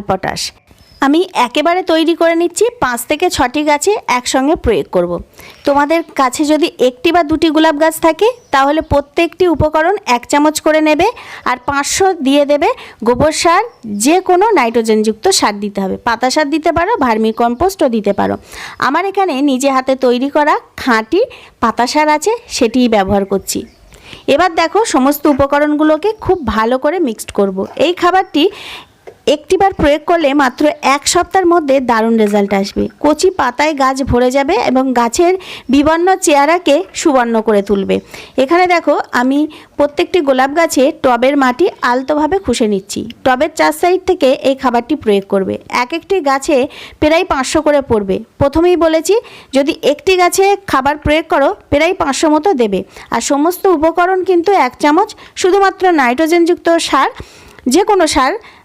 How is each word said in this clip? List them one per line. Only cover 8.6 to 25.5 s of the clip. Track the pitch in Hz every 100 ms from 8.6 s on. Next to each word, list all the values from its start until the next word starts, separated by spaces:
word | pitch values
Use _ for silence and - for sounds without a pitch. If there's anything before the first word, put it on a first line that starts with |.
| 277 311 311
প্রত্যেকটি | 285 285 - 339 - 359 302
উপকরণ | 302 311 330 415 - 240
এক | -
চামচ | 294 302 302 320
করে | 311 311
নেবে, | 302 403 - - - -
আর | 247 -
পাঁচশো | 277 285 - 381 349 262
দিয়ে | 285 285
দেবে | 294 370 508 - - 220
গোবর | 240 302 302
সার, | 349 359 466 - 220 202 247
যে | 359 370
কোনো | 359 453 349
নাইট্রোজেনযুক্ত | 233 233 226 220 214 214 381 381
সার | 240 202
দিতে | 202 202
হবে। | 190 196 -
পাতা | 226 254
সার | 302 294 311
দিতে | 339 330
পারো, | 359 466 254
ভার্মিকম্পোস্টও | 220 220 220 233 240 359 - 285 226
দিতে | 202 202
পারো। | 196 196 - - - - 247
আমার | 311 392
এখানে | 392 381 262 294
নিজে | 254 277 262
হাতে | 254 262 254
তৈরি | 240 277 302
করা | 294 427 - -
খাঁটি | 262 220 220 349 523 - - _
পাতা | 226 220 247
সার | 302 302 302
আছে, | 403 466 - -
সেটিই | 233 254 240 214
ব্যবহার | 190 202 196
করছি। | 196 - 190 - _ - - - - -
এবার | 285 359 339
দেখো, | 330 392 453
সমস্ত | 285 262 294 311
উপকরণগুলোকে | 277 277